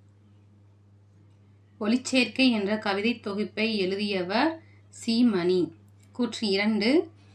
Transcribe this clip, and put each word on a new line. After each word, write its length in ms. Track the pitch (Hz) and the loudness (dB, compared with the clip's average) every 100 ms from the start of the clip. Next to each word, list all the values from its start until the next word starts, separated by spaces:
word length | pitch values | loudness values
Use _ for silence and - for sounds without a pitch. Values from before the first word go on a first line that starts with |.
| - - - - - - - _ _ - _ _ - - - - _ - | -20 -20 -20 -20 -20 -20 -20 _ _ -20 _ _ -20 -20 -20 -20 _ -6
ஒளிச்சேர்க்கை 720 | 214 247 - 262 226 - 262 | 0 0 2 0 0 2 2
என்ற 260 | 226 190 214 | 2 0 -2
கவிதை 420 | 214 196 220 240 | -2 -2 -2 -2
தொகுப்பை 580 | 214 202 190 - 220 220 | -4 -6 -6 -4 -2 0
எழுதியவர் 840 | 185 196 208 190 175 214 311 320 - - _ - - | -2 -2 -2 -2 -2 0 0 -2 -14 -20 _ -10 -2
சீமணி. 680 | 226 240 190 170 185 160 - - - - | 2 4 4 2 2 0 -6 -20 -20 -14
கூற்று 360 | - 240 - 214 | -6 -6 -4 -2
இரண்டு, 600 | 190 208 214 208 311 - - - | 0 0 2 2 2 0 -8 -20